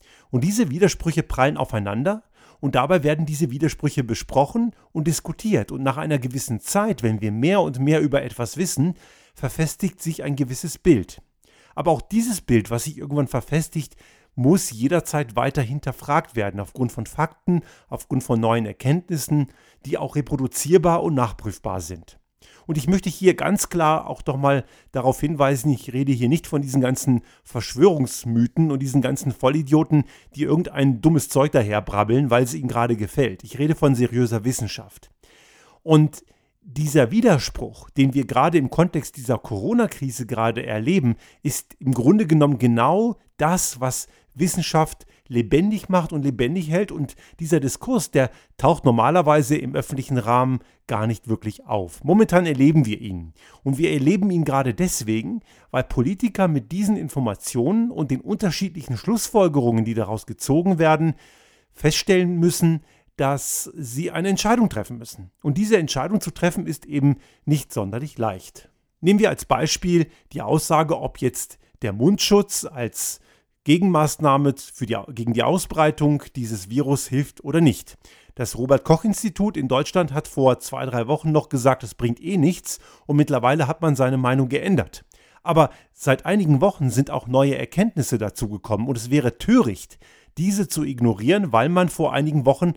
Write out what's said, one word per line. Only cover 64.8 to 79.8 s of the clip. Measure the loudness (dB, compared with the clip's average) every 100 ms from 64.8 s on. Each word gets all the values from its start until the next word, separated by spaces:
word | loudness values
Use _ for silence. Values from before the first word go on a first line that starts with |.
| -10 -14
müssen. | -16 -18 -20 _
Und | -4 -2
diese | 2 2
Entscheidung | 2 -4 -2 -4
zu | -4
treffen | -2 -2 -2 -6
ist | -10 -6
eben | 2 2 2 -4 _
nicht | -2 -2 -2
sonderlich | -8 -6 -8 -10 -4
leicht. | -4 -4 -14 -20 -20 _ _ _
Nehmen | 2 4
wir | 2
als | 0
Beispiel | -2 0 0 -2 2 2 2 _ _
die | -10
Aussage, | -2 0 2 0 2 -2
ob | -6 -4
jetzt | -4 -4 -10 -16 _ _
der | -6
Mundschutz | 2 2 2 4 2 2 -4
als | -8 -8 -8 -6 -10 -10 _ _ _ _
Gegenmaßnahme | 2 4 4 2 0 0 2 4 2 0
für | -10 -10 -6
die, | -6 -6
gegen | -6 -2
die | 0
Ausbreitung | 2 0 -2 0 0 2 0 0 -4
dieses | -10 -8 -8 -4
Virus | -4 0 -2 0
hilft | -2 -4 -8
oder | -4 4
nicht. | 4 2 -6 -20 _ -20 _
Das | -10 -8 -6
Robert-Koch-Institut | 2 2 4 2 2 -2 -4 -2 -2 -2
in | -2
Deutschland | 0